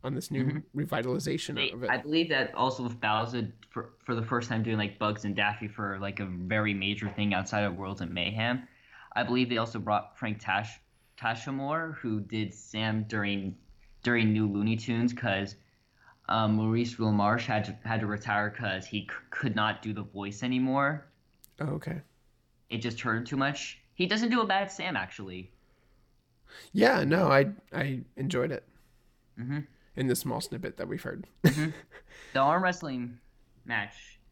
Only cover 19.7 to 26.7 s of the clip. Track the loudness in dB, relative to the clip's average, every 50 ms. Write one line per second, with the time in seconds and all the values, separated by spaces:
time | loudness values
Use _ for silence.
19.7 | 0 -2 -4 -6 -6 -6 -6 -10 -8 -8 -8 -8 -6 -4 -4 -2 0 2 2 2
20.7 | 2 2 2 2 2 -2 -8 -12 _ _ _ _ _ _ _ -20 _ _ -6 -4
21.7 | -4 -4 -6 -6 -8 -8 -10 _ _ _ _ _ _ _ _ _ _ _ _ _
22.7 | -8 -4 -4 -4 -6 -2 -2 0 0 0 -2 -2 0 0 0 0 0 -2 -8 -10
23.7 | -12 -14 _ _ _ -2 0 0 2 2 2 2 2 2 2 2 2 0 0 -2
24.7 | -6 -8 -6 -4 -4 -4 -6 -6 -10 -12 -12 -10 -10 -12 -12 -14 -18 _ _ _
25.7 | _ _ _ _ _ _ _ _ _ _ _ _ _ _ _ -20 -20 -20 -20 -4